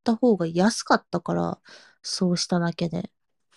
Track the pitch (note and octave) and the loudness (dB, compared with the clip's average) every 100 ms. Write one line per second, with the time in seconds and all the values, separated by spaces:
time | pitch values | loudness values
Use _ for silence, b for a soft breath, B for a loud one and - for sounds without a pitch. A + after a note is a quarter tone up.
0 | - A3+ B3+ G3 E3+ E3+ G3 - - B3 | -2 2 2 2 0 2 2 0 0 0
1 | - F3 - F3 E3+ - B B B B | 0 -6 -4 -2 -2 -4 B B B B
2 | - - F#3 F3 - F3+ E3+ E3 E3+ D#3+ | -12 -2 0 0 0 -2 -2 -2 -6 -6
3 | - _ _ _ _ | -10 _ _ _ _